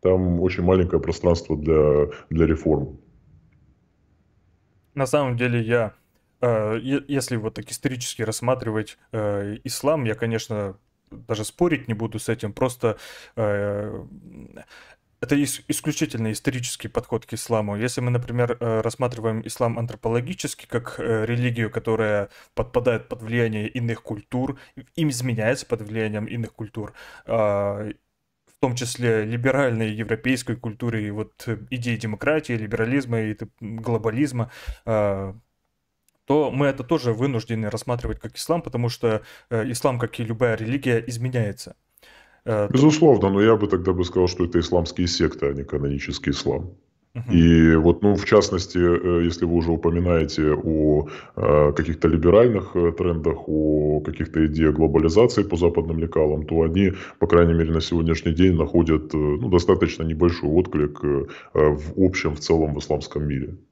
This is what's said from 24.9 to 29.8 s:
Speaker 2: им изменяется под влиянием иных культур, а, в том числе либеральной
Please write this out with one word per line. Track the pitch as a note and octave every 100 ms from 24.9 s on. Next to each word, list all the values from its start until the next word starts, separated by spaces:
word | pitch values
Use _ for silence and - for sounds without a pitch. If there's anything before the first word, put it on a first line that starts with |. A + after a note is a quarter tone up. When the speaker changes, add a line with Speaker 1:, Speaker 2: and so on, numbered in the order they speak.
| -
Speaker 2:
им | D#3
изменяется | A#2+ B2 A#2 A2 C3 -
под | A2
влиянием | G#2 A2 A2 G#2 G#2+
иных | A#2 A2
культур, | - G#2+ - G#2 - - - -
а, | A2+ G#2 G2+ G2+ G2+ G#2+ - _ _ _ _ _
в | _
том | C3+ B2
числе | A#2+ - A#2+ A2
либеральной | G#2+ A#2+ B2 C3 C#3 A2+